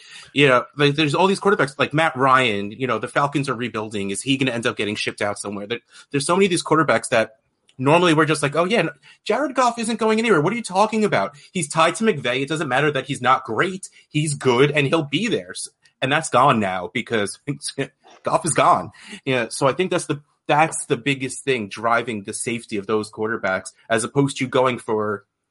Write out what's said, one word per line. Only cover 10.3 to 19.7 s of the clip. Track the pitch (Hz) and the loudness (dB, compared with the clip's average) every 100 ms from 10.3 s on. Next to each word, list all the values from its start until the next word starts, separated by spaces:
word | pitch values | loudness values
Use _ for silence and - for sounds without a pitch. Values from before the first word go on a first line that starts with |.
| 170 | 2
What | 156 | 2
are | 233 | -2
you | |
talking | 220 185 214 220 | -2 0 2 2
about? | 202 127 98 - - | 0 0 -2 -6 -10
He's | 185 147 | -6 -4
tied | 160 165 170 | 2 2 2
to | |
McVay. | 220 147 120 131 | 0 0 -2 -2
It | 139 | -2
doesn't | 160 156 | -4 -2
matter | 127 151 | 0 2
that | 139 131 | 0 -4
he's | 120 | -2
not | 123 131 | 2 2
great. | - 110 175 190 - _ _ | 0 -2 -2 -4 -14 _ _
He's | 151 156 | -2 -2
good, | 143 131 120 147 | 0 2 4 4
and | 147 139 | 4 0
he'll | 165 | 0
be | 147 156 226 | 0 -2 -2
there." | 120 90 | -4 -6
S-, | - - _ _ _ | -12 -14 _ _ _
and | 131 | -2
that's | 151 160 | -2 0
gone | 123 143 117 | 4 4 4
now | 98 92 90 | 0 -2 -6
because | 123 - 113 98 - - 143 - - | -6 -4 -2 -2 -6 -10 -10 -8 -8
<laughs> | 135 _ _ - | -8 _ _ -12
Goff | - 151 | -2 -2
is | 170 | 0
gone. | 143 151 135 110 - - 202 | 2 4 4 0 -12 -20 -10
You | - 127 | -2 -2
know, | 113 | -2
so | - | 0
I | 139 | 0